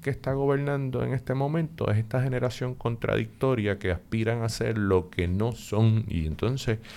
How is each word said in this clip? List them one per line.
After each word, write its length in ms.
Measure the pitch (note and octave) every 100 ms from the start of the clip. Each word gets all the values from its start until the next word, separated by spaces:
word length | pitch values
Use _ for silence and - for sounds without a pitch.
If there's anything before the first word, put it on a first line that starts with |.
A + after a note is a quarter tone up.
que 80 | C3+
está 220 | C#3 -
gobernando 720 | C3+ C#3 C#3 C#3+ C#3+ C3+ B2
en 80 | A#2+
este 220 | C3 -
momento 540 | C3 C#3 E3 D#3+ - G#2
es 60 | G#2
esta 220 | A2 C3
generación 520 | C3 B2+ B2 - B2
contradictoria 1040 | B2 A#2+ A#2 - A2 A2+ - C3 B2 G2+ G2
que 140 | G2
aspiran 500 | F2 - A2+ A2 A#2
a 60 | A2+
ser 300 | - A#2 A2
lo 320 | G2 F#2+ F2+
que 180 | - F2
no 240 | F#2 A2+
son, 520 | A#2+ - G#2 A2+ A2 -
y 180 | E2 D#2
entonces 540 | D#2 G#2+ C3+ - A2 -